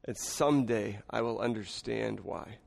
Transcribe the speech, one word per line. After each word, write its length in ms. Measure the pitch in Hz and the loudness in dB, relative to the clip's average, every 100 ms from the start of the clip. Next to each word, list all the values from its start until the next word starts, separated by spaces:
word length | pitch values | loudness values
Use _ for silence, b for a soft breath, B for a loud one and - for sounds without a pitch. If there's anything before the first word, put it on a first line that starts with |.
and 120 | - 110 | -8 -6
someday 840 | - - 147 143 120 113 104 101 - | -6 2 6 6 6 2 0 -4 -4
I 120 | 117 | 0
will 180 | 117 113 | 0 0
understand 800 | 120 110 92 - 117 113 113 104 | 0 0 -4 -8 -4 -2 -2 -4
why. 380 | 92 87 - 113 | -6 -8 -8 -16